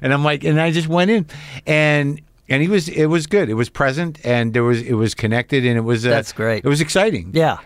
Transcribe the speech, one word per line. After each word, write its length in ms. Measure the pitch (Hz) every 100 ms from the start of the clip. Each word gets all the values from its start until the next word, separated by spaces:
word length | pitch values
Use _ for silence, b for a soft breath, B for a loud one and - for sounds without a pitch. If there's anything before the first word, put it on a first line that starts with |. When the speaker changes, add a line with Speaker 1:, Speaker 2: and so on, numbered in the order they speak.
Speaker 1:
And 100 | 131
I'm 120 | 143
like, 200 | 151 147
and 160 | 160 156
I 120 | 165
just 160 | 165 160
went 240 | 170 185
in, 160 | 226 156 B B 131 -
and 520 | 151 151 147 143 147 - _ -
and 120 | 135
he 60 | 165
was, 220 | 208 160
it 160 | 156 156
was 220 | 170 156
good. 220 | 202 131
It 40 |
was 160 | 110 120
present, 500 | - 139 135 170 151 120
and 280 | 120 117
there 100 | 120 120
was, 160 | 117
it 140 | 117 113
was 180 | 110 -
connected, 500 | 107 117 - 139 123
and 120 | 117
it 40 | 113
was, 200 | 117 120
uh, 40 |
Speaker 2:
That's 240 | 117 -
great. 320 | - 113 110 139
Speaker 1:
it 20 |
was 140 | 147
exciting. 500 | 156 190 220 127 85
Speaker 2:
Yeah. 260 | 156 156 104